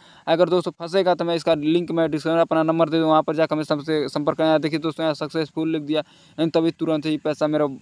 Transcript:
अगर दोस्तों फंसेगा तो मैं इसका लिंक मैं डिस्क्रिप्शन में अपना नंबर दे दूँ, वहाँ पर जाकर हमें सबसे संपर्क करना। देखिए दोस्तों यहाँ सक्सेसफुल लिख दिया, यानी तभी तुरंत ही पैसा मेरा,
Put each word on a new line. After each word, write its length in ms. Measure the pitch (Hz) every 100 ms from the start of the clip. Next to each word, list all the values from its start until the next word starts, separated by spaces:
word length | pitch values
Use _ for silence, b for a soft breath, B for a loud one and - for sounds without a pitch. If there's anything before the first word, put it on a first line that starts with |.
| b b b
अगर 220 | 165 175
दोस्तों 220 | 180 170
फंसेगा 440 | - 170 190 180
तो 100 | 175
मैं 120 | 170 170
इसका 180 | 156
लिंक 360 | 160 147 170 170
मैं 200 | 165 160
डिस्क्रिप्शन 240 | 151 156
में 80 | 165
अपना 200 | 165 160
नंबर 260 | 160 165 160
दे 100 | 165
दूँ, 100 | 160
वहाँ 140 | 156
पर 140 | 156 156
जाकर 180 | 160
हमें 100 | 151
सबसे 440 | 151 151 143 156 139
संपर्क 300 | 151 147 151
करना। 200 | 160 156
देखिए 200 | 151 156
दोस्तों 260 | 160 151
यहाँ 100 | 160
सक्सेसफुल 540 | 147 156 160 151 - 160
लिख 140 | 160
दिया, 180 | 147 151 - b b b
यानी 100 | 160
तभी 200 | 165 165
तुरंत 360 | 160 160 151 151
ही 100 | 151
पैसा 300 | 156 147 151
मेरा, 180 | 151 147 131